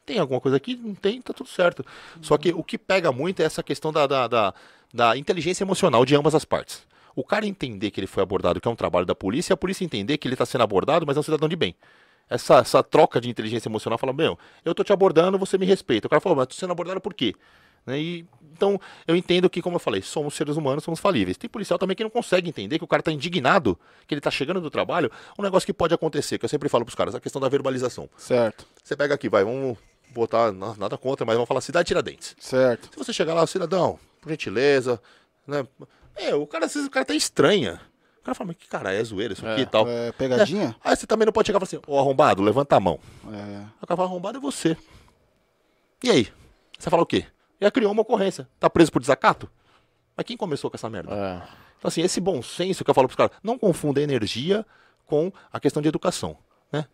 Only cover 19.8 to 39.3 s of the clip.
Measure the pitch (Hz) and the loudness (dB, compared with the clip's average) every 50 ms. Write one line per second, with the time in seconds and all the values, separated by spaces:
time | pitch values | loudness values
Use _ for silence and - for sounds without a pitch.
19.8 | - 143 - - - - - 160 147 147 - - 156 147 147 160 156 131 139 151 | -2 -2 -2 -2 -4 -4 -6 -6 -4 -4 -4 -4 -4 -4 -2 -2 -2 -2 -2 -2
20.8 | - 170 165 - - 202 180 113 92 90 92 - - - - 226 190 - 175 - | -4 -6 -4 -2 0 2 2 2 0 0 -2 -6 -10 -12 -10 -8 -4 -2 -2 -2
21.8 | 190 190 185 - 220 214 - 233 - - 185 185 175 170 - 113 98 104 151 160 | -2 -2 -2 -4 -6 -4 -4 -4 -4 -4 -4 -4 -4 -6 -8 -8 -6 -6 -6 -6
22.8 | 175 - 160 147 - 165 156 139 139 175 180 160 120 147 185 190 135 101 85 - | -2 0 0 0 0 -2 -4 -4 -4 -4 -4 0 2 2 2 4 2 0 -2 -2
23.8 | _ _ _ _ _ - 151 143 - 151 - - 135 147 185 185 160 135 - 104 | _ _ _ _ _ -8 -8 -6 -4 -4 -4 -2 -4 -4 -4 -4 -6 -4 -4 -4
24.8 | 92 - 156 175 139 110 - - - - - - 202 196 185 175 - - 180 - | -2 -2 0 -2 -2 -2 -4 -10 -20 -18 -10 -8 -2 0 0 0 0 0 -2 0
25.8 | 175 156 165 - 175 156 - 147 - - 107 - - 117 147 139 139 143 - 117 | 0 0 2 0 0 -2 -2 -4 -4 -4 -4 -4 -4 -4 -2 -2 0 0 0 0
26.8 | 113 117 - - 90 90 117 120 - 131 - 139 135 127 139 131 131 135 131 127 | 0 -2 -4 -4 -4 -4 -4 -6 -8 -10 -6 -4 -2 0 0 0 0 -2 -4 -2
27.8 | 127 120 - - 71 - _ - - - 127 120 117 107 - - - _ _ _ | -4 -4 -6 -8 -14 -16 _ -12 -4 0 0 2 2 0 -2 -8 -16 _ _ _
28.8 | _ - 151 - 147 139 143 139 - 104 110 101 98 110 127 135 135 127 113 - | _ -6 -4 -2 0 0 0 -2 0 2 2 4 4 2 0 -2 -4 -6 -6 -8
29.8 | _ _ _ _ _ _ 123 117 113 - 117 113 120 110 95 92 98 113 104 104 | _ _ _ _ _ _ -6 -4 -2 0 2 2 2 2 0 -4 -8 -10 -8 -8
30.8 | 95 101 139 - - 131 139 - 127 113 113 120 117 - 139 127 - - - 170 | -8 -8 -6 -6 -4 -4 -4 -2 0 0 0 0 0 0 -2 -2 -2 0 0 0
31.8 | 175 - 190 160 113 82 69 - - - - _ - - 131 127 131 127 113 - | 0 2 0 -2 -2 -2 -8 -12 -16 -18 -18 _ -8 -2 2 4 4 4 2 0
32.8 | - - - - 269 - 214 - 170 156 165 165 160 - - 190 170 151 190 180 | -6 -12 -14 -10 -8 -4 -2 -2 -2 0 2 2 2 2 0 -2 -2 -2 0 2
33.8 | 151 110 85 - _ _ _ _ - 147 160 - - 104 95 117 139 147 139 131 | 2 0 -2 -4 _ _ _ _ -10 -8 -8 -8 -6 -4 0 2 4 4 4 4
34.8 | 120 127 120 107 - _ _ _ _ _ _ _ _ 135 143 143 123 - _ - | 2 0 -2 -2 -6 _ _ _ _ _ _ _ _ -8 -6 -6 -6 -8 _ -20
35.8 | 139 - _ _ _ - - - 370 277 165 147 151 147 - 320 330 - - 294 | -20 -20 _ _ _ -20 -14 -8 -4 -2 -2 -2 -2 -4 -4 -4 -4 -4 -4 -6
36.8 | 285 269 - 262 262 - 294 311 - - - - 135 160 208 185 120 85 85 - | -6 -4 -4 -4 -2 -2 -2 -2 -2 -2 2 2 4 4 4 2 0 -2 -6 -10
37.8 | - _ _ _ _ _ _ _ - 247 254 - - 175 165 - - - - 160 | -14 _ _ _ _ _ _ _ -10 -10 -8 -8 -8 -10 -12 -14 -14 -12 -10 -6
38.8 | 117 92 95 107 120 113 104 92 113 113 | -4 -2 -2 -2 -2 -4 -4 -6 -6 -6